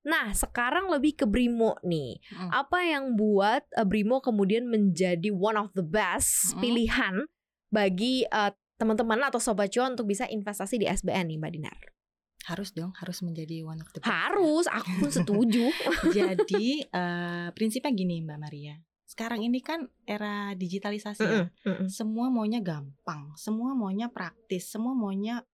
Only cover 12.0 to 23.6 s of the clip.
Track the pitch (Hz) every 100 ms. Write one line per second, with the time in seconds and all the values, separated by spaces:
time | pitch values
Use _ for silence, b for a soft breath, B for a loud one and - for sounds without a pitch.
12 | _ _ _ _ - 170 196 - 170 185
13 | 180 175 175 165 156 165 160 160 156 -
14 | 226 185 190 403 330 302 349 - 180 185
15 | 285 - 175 208 233 226 233 330 - 339
16 | 320 208 359 285 427 202 226 294 - 180
17 | 175 175 175 175 175 - 220 240 294 220
18 | 185 170 160 151 151 151 147 151 165 _
19 | _ - 226 233 226 254 262 330 262 _
20 | - 208 208 208 202 190 180 190 208 208
21 | 208 208 214 220 175 _ - 180 190 196
22 | 214 220 247 247 214 233 180 151 143 139
23 | - 156 143 151 - 220